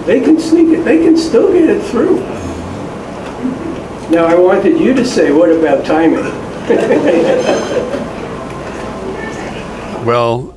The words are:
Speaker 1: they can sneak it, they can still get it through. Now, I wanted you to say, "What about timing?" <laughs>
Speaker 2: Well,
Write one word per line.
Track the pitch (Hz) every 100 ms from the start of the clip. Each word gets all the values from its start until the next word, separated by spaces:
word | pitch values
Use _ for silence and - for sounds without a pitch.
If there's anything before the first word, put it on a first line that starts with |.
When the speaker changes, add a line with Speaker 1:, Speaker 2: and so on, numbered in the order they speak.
| -
Speaker 1:
they | 226
can | - 320
sneak | - - 330 320
it, | -
they | 320
can | 330 320
still | - 226 392
get | 349 311
it | 208 -
through. | 240 330 - - - - - - - - - - - - - 254 - 330 - - - -
Now, | 165 165
I | 170
wanted | 180 196 196 160
you | 208 254
to | 226
say, | - 151
"What | 143 170
about | 160 156 135 -
timing?" | 156 165 135 - - - - -
<laughs> | - - - - 175 - - - 226 - - - - - - - - - - - - - - 190 190 - - - - - - - - 117
Speaker 2:
Well, | 120 117 117 135